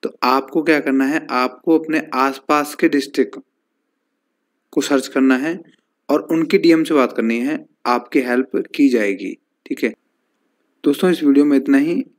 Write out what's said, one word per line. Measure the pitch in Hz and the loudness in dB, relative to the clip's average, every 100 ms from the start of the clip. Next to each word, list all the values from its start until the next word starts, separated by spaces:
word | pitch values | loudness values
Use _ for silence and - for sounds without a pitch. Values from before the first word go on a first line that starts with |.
तो | - - | -10 -4
आपको | 123 131 135 - | 0 0 0 -4
क्या | 151 151 | 0 0
करना | 147 135 | 0 0
है, | 135 156 151 | 0 -2 -4
आपको | 127 127 - - 160 | -4 -4 -4 0 0
अपने | 160 156 - | 0 -6 -4
आसपास | 127 135 131 - 151 143 | -2 -2 -4 -2 -2 -2
के | - 165 | -2 0
डिस्ट्रिक्ट | 147 135 - 120 - - _ _ _ _ _ _ _ _ _ _ _ _ | 0 -2 -2 -4 -4 -20 _ _ _ _ _ _ _ _ _ _ _ _
को | - | -4
सर्च | 139 139 127 | 0 -2 0
करना | - 131 131 | 0 2 2
है | 147 170 - _ _ _ - | -2 -8 -12 _ _ _ -2
और | 147 | -2
उनकी | - 165 160 196 | 0 -2 2 2
डीएम | 170 165 | 4 4
से | 156 | 4
बात | 151 123 | 0 0
करनी | - 113 117 | 0 -2 -2
है, | 131 156 - _ - | -2 -6 -10 _ -2
आपकी | 120 - 147 | -2 0 -2
हेल्प | 123 123 131 - | 0 -2 -2 -4
की | - - 143 | -6 2 2
जाएगी। | 120 104 95 95 - _ _ - | 2 0 -4 -8 -12 _ _ -12
ठीक | 139 | -6
है | - - _ _ _ _ _ _ _ _ | -6 -6 _ _ _ _ _ _ _ _
दोस्तों, | - 143 185 | -2 0 0
इस | 165 | 0
वीडियो | 147 139 | 2 4
में | 147 139 | 4 2
इतना | - 139 | 2 0
ही। | 151 175 - | 2 -2 -6